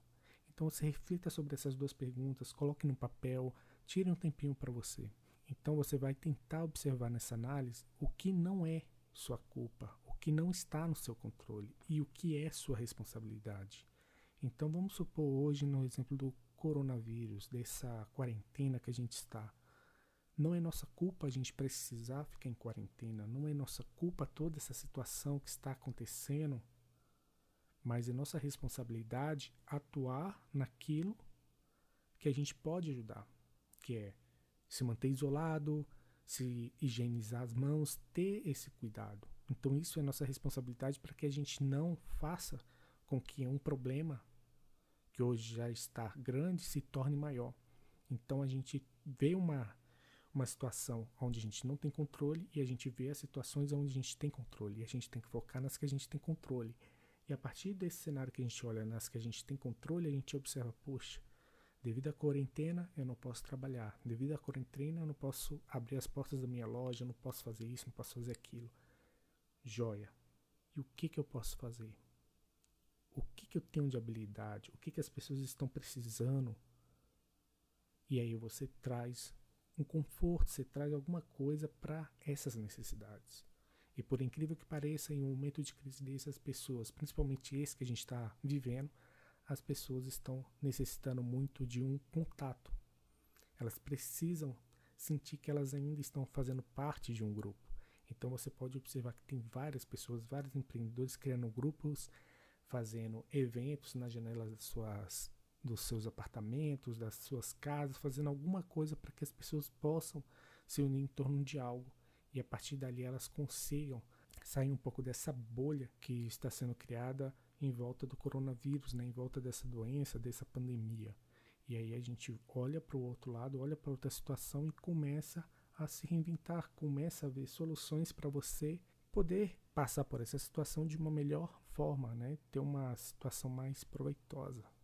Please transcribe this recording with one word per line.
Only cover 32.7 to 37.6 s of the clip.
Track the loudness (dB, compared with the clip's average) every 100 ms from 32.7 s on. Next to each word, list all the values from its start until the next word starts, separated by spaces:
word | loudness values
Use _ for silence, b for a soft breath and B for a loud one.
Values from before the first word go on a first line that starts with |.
| 0 0
ajudar, | -2 -4 -10 -12 -18 _ _ _ -10
que | -4 -2
é | -4 -8 b b b b _
se | 0
manter | 0 4 4
isolado, | 4 4 4 4 2 2 2 0 b b b -8
se | -2 0 0 -4 0
higienizar | 2 4 2 2 0 -2
as | 0
mãos, | 2